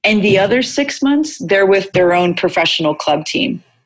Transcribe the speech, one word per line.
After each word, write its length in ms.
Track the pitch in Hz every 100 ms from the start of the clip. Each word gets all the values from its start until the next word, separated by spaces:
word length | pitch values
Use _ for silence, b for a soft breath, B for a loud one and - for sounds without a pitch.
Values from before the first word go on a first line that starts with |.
and 180 | 208 214
the 160 | 208 190
other 240 | 196 240
six 400 | 254 - 277 -
months, 340 | 277 294 302 -
they're 280 | 165 196 196
with 240 | 196 190
their 200 | 185 175
own 220 | 175 180
professional 600 | 175 175 175 165 - 156
club 300 | 151 - 147
team 360 | 151 143 127 - _ _